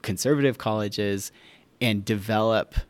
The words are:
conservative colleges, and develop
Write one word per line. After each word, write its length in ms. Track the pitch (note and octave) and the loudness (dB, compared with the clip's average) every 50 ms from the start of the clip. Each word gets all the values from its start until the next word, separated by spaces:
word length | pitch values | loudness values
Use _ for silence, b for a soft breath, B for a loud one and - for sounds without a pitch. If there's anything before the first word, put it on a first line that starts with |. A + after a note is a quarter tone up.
| - | -4
conservative 540 | - G2 - - B2+ D3+ C#3+ C#3 C3+ A#2 - | -4 -4 -2 2 2 2 4 4 2 0 0
colleges, 720 | - A2+ A2 G#2+ G#2 G#2 G#2 - G#2 G2+ G2+ G2 G2+ - B B B B B B B B _ _ | -2 -2 0 0 -2 -4 -2 -2 -2 0 0 -2 -4 -10 B B B B B B B B _ _
and 260 | B2+ A#2 G#2+ G#2 F#2+ | 0 0 0 0 0
develop 720 | - A2 G#2 G2 G#2+ A2 G#2+ A2 A2+ A2+ G#2+ - - - - - | -2 -2 -2 0 0 0 2 2 2 2 2 0 0 -4 -6 -6